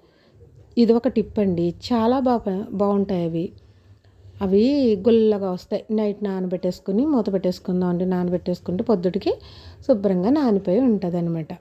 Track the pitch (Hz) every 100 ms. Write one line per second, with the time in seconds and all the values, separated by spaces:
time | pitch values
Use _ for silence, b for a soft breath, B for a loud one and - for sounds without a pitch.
0 | b b b b - - - - 220 226
1 | 247 214 202 - 196 170 175 170 - 240
2 | 226 262 254 233 214 185 220 196 202 202
3 | 196 180 170 165 180 - b b b b
4 | b b - - 196 196 240 285 247 202
5 | 196 226 220 202 196 180 - 208 - 220
6 | 214 202 202 190 185 180 180 180 - 196
7 | 302 269 214 190 185 180 - 180 180 175
8 | 185 180 180 175 180 175 - 180 233 208
9 | 180 190 320 539 B B B B - 226
10 | 202 185 190 302 262 196 185 190 262 202
11 | 180 175 170 165 156 180